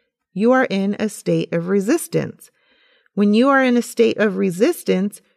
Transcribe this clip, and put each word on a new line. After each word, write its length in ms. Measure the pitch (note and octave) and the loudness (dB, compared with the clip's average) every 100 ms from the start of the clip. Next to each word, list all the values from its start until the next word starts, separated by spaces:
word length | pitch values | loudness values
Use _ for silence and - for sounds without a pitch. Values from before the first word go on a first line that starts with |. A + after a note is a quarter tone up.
| _ _ _ | _ _ _
you 180 | F3+ A3 | -2 2
are 140 | B3+ C4 | 2 0
in 260 | G3 G3 G#3 | -2 -2 -4
a 100 | G#3+ | -6
state 420 | - - E3 - | -6 -4 -2 -2
of 160 | E3+ E3+ | -4 -2
resistance. 840 | G3+ G3 E4 - - C#3 - - _ _ _ _ _ _ | -2 0 -2 -2 -4 -6 -10 -20 _ _ _ _ _ _
When 200 | - G#3 | -2 2
you 160 | G#3 C4+ | 4 4
are 140 | C4+ | 4
in 140 | C4 A#3+ | 2 0
a 40 | |
state 360 | A#3 - A3+ - | 0 0 0 2
of 200 | G#3+ F#3 | -2 0
resistance, 840 | G3 E3+ C4 E4+ - F#3 G3+ - _ | -4 0 0 0 -2 -2 -2 -8 _